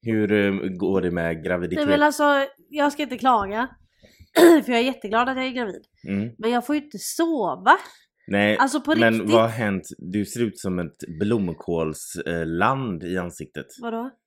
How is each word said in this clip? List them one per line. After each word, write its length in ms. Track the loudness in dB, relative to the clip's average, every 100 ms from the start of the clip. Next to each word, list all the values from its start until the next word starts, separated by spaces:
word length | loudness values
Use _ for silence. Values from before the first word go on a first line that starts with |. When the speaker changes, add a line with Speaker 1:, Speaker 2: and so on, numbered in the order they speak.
Speaker 1:
Hur, 300 | 0 0 2
eh, 200 | 2 2 0 -4 -2
går 220 | 0 0
det 100 | 0
med 340 | -2 -2 -4
graviditet? 420 | -2 -2 -2 -2 0
Speaker 2:
Nej, 120 | 2
men 80 | 2
alltså, 400 | 2 2 2 0 _ _
jag 220 | -2 -2
ska 100 | 0
inte 160 | -6 0
klaga. 500 | 2 2 0 -4 -6 -8 _ _ -20 _ -4 6
<clears throat> 280 | 8 8
För 80 | 4
jag 80 | 0
är 40 |
jätteglad 440 | 0 -2 -2 0 0
att 80 | -2
jag 100 | -4
är 40 |
gravid. 320 | -4 -6 -8 _ _ -6
Speaker 1:
Mm. 220 | -4 -4 -4
Speaker 2:
Men 120 | -2
jag 160 | -2 0
får 80 |
ju 80 | -4
inte 160 | -4 -12
sova. 760 | -10 -2 0 0 -2 -2 4 4 2 -20 _ _ -2
Speaker 1:
Nej, 300 | 2 2 2
Speaker 2:
Alltså, 240 | 0 0
på 140 | 0 2
Speaker 1:
men 160 | 4
Speaker 2:
riktigt. 180 | 2 4
Speaker 1:
vad 80 | 4
har 60 | 4
hänt? 340 | 0 -2 -2 -6 -16
Du 260 | -6 -4
ser 160 | -4 -2
ut 160 | -4 -4
som 200 | -6 -4
ett 180 | -6 _ -14 -4
blomkåls, 960 | 0 0 0 -6 -4 -2 -2 -6 -12 -10 -6
eh, 200 | -4 -4
land 580 | 0 0 0 -4 -6
i 140 | -6 -6
ansiktet. 480 | -6 -10 -14 -14 -16 -12
Speaker 2:
Vadå? 280 | -10 -8 -10 -14